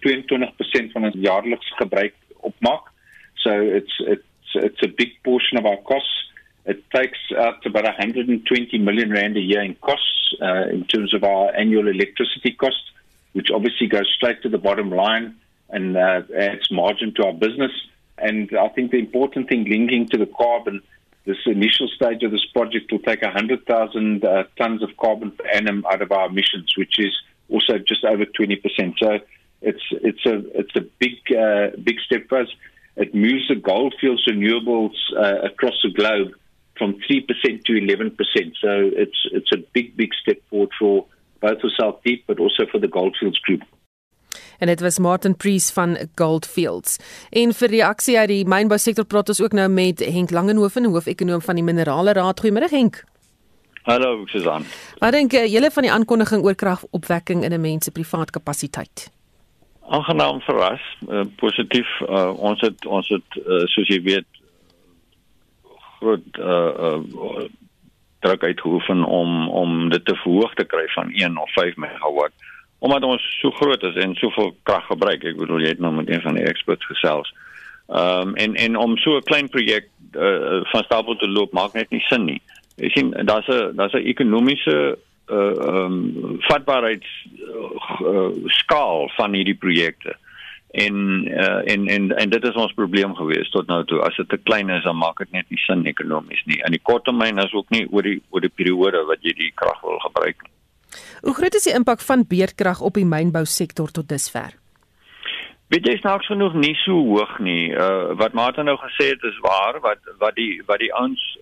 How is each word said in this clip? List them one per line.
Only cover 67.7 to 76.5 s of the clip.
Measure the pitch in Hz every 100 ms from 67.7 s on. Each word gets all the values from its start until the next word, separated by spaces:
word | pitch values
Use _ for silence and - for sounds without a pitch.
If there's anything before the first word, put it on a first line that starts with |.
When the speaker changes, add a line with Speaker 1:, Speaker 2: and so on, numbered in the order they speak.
| _ _ _ _ _
Speaker 3:
druk | 92 95
uitgeoefen | 85 87 82 85 - 90
om, | 82 90 85 85 82
om | 90 85 85 85
dit | 82
te | - 92
verhoog | 87 92 113
te | -
kry | - 82 80
van | 90 85
een | 98 90 78
of | 78
vyf | - 90 78
megawatt, | 76 - 78 73 73 - - - _ _
omdat | 131 139
ons | 131 123 - -
so | 139
groot | - 143 127
is | 92
en | 90 95
soveel | 90 113 - 98 -
krag | - 92 -
gebruik. | 87 101 80
Ek | 82 80
bedoel, | 82 82
jy | 78
het | -
nou | 85
met | 78 78
een | 82
van | 78
die | 82
experts | 80